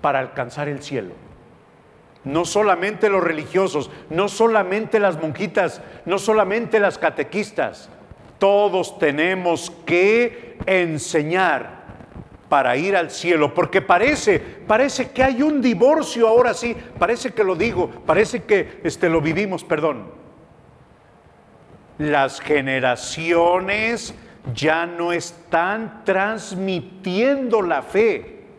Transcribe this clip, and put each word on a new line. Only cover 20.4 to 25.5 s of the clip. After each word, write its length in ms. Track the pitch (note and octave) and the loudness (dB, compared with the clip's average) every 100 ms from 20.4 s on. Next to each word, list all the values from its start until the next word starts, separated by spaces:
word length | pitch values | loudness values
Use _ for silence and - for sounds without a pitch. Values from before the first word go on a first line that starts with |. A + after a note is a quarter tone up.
| - - - - _ _ _ _ _ _ _ - - - - - | -20 -20 -20 -20 _ _ _ _ _ _ _ -20 -20 -20 -20 -6
Las 420 | D3+ D3 C3+ - | 0 2 0 -2
generaciones 1700 | - D3+ C3+ C3 B2+ B2 - - E3 E3+ E3+ F3+ F#3+ G#3 A3 A#3 - - - - - | -2 0 0 0 0 0 -4 -8 0 2 4 2 0 -2 -2 -4 -8 -16 -20 -16 -12
ya 320 | A#2 D3 D#3+ E3+ | -4 0 0 -2
no 260 | E3+ E3+ | -4 -4
están 880 | E3+ - - - | -4 -6 -16 -2